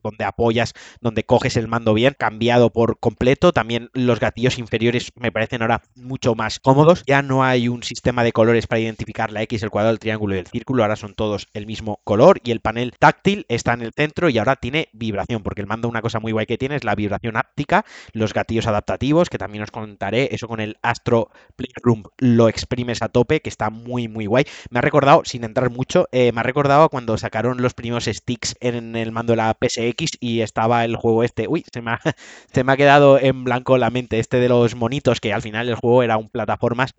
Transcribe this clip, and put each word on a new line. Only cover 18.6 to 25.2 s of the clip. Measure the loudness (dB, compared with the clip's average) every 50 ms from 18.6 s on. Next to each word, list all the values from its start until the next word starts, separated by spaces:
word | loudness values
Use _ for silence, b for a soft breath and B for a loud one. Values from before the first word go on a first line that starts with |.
| 0
adaptativos, | 0 -2 -2 -2 -4 -6 -4 -2 2 2 2 2 0
que | -2 -8
también | -10 -10 -10 -10 -10
os | -10
contaré. | -10 -12 -12 -12 -12 -10 -6 -4 -2 -2 -2 -2
Eso | -4 -8 -8
con | -8 -6 -6
el | -6 -6 -8 _
Astro | -4 -4 -4 -4 -2 0 0 0 0 -2 b b b b b
Playroom | -14 -14 -14 -10 -2 0 0 0 0 -2 -12 _ 0
lo | 2 4 6 6 6 4
exprimes | 2 0 -6 -6 -6 -6 -4 -4 -4 -4
a | -4 0
tope, | 0 0 2 2 0 -2
que | -2 -6
está | -8 -6 -6 -6
muy, | -6 -8 -10 -8 -6 -6 -6 -6
muy | -8 -6 -4
guay. | 0 0 0 0 B B B B B
Me | 0 2
ha |
recordado, | 2 2 4 4 6 6 6 6